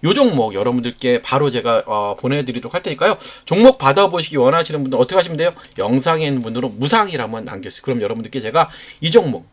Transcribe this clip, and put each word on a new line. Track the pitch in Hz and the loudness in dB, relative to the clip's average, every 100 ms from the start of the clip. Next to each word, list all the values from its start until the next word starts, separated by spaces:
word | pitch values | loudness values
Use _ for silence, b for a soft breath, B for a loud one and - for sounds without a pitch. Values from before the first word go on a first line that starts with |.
| 156 | 0
요 | |
종목 | 247 262 156 110 | 4 4 2 0
여러분들께 | 98 110 123 120 120 127 123 | 0 0 0 -4 -4 0 0
바로 | - 135 143 | 0 0 0
제가, | 127 120 113 110 | 0 0 -2 0
어, | 107 104 101 | -4 -4 -4
보내드리도록 | 127 143 127 120 120 | -4 -4 -4 -8 -6
할 | 175 | -8
테니까요. | - 147 185 - B B | -6 -2 -2 -2 B B
종목 | - 175 240 - | -4 6 6 6
받아보시기 | 139 139 196 175 156 151 | 2 4 2 0 -4 2
원하시는 | 127 165 156 156 | 4 4 0 -4
분들 | 135 131 | -4 0
어떻게 | 127 190 | 2 2
하시면 | 170 156 | 0 0
돼요? | 170 - B - | -2 -2 B -8
영상에 | 98 127 131 160 156 | -2 0 0 0 0
있는 | 135 | -2
분들은 | 113 113 123 104 | -4 -4 -6 -4
무상이라 | 139 226 208 156 110 | 0 0 0 -4 -6
한번 | 113 | -8
남겨주세요. | 110 98 95 - | -10 -12 -12 -12
그럼 | - 123 | -6 -4
여러분들께 | 104 113 113 139 | -2 -4 -8 -8
제가 | 110 143 160 B B B | -2 0 0 B B B
이 | 160 | 4
종목 | 226 170 98 - | 4 4 -6 -10